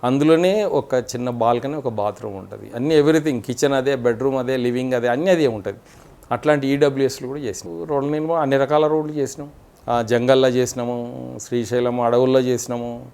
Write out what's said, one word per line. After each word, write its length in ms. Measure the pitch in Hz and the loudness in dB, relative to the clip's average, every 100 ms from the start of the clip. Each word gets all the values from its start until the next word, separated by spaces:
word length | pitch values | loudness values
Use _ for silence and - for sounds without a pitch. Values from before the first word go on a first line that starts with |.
అందులోనే 600 | 123 135 147 165 180 202 | 0 2 4 4 4 2
ఒక 300 | 202 151 - | 0 -2 0
చిన్న 360 | 127 120 123 123 | -2 -2 -6 -6
బాల్కనీ, 460 | 120 117 120 135 151 | 0 2 2 -2 -6
ఒక 40 | 131 | -6
బాత్రూమ్ 500 | 110 104 101 113 95 | -4 -4 -4 -10 -12
ఉంటుంది. 240 | 98 104 104 120 | -14 -16 -14 -6
అన్నీ, 260 | 139 156 | 2 4
everything, 380 | 147 156 147 127 107 | 6 4 2 -2 -4
కిచెన్ 260 | 123 147 | 0 2
అదే, 220 | 135 131 135 120 | 2 0 0 0
బెడ్‌రూమ్ 320 | 113 131 135 | 0 0 0
అదే, 120 | 123 131 123 | -2 0 0
లివింగ్ 260 | 123 127 | 0 0
అదే, 140 | 127 120 | 0 0
అన్నీ 240 | 123 180 | 0 2
అదే 160 | 180 143 | 4 2
ఉంటుంది. 320 | 110 101 101 - - - - - | 0 -8 -10 -16 -20 -20 -20 -6
అట్లాంటి 360 | 120 151 151 135 | -2 2 2 2
ఈడబ్ల్యూఎస్లు 600 | 139 147 135 135 - 127 | 2 2 2 -2 -2 -10
కూడా 120 | 143 | -8
చేసినాం. 440 | 135 92 87 82 | -8 -8 -10 -10
రోడ్లు 260 | 117 143 139 | -4 -2 -2
నేను 240 | 151 156 | -2 -2
అన్ని 240 | 165 143 135 | 0 2 2
రకాల 300 | 135 151 151 | 2 2 2
రోడ్లు 260 | 156 151 | 0 -2
చేసినాం. 360 | 151 131 - 143 - - _ - | -4 -6 -6 -16 -18 -20 _ -2
ఆ, 120 | 120 | -2
జంగల్లో 480 | 113 120 123 131 131 127 | 2 0 4 4 4 2
చేసినాము, 380 | 123 127 120 120 120 127 123 123 | -2 -2 -6 -6 -8 -10 -12 -12
శ్రీశైలం 580 | - 123 113 123 123 123 117 | -6 -4 -2 -2 0 0 2
అడవుల్లో 320 | 120 131 131 | 4 4 2
చేసినాము 500 | 127 120 - 120 120 120 127 | 2 -2 -2 -8 -8 -10 -14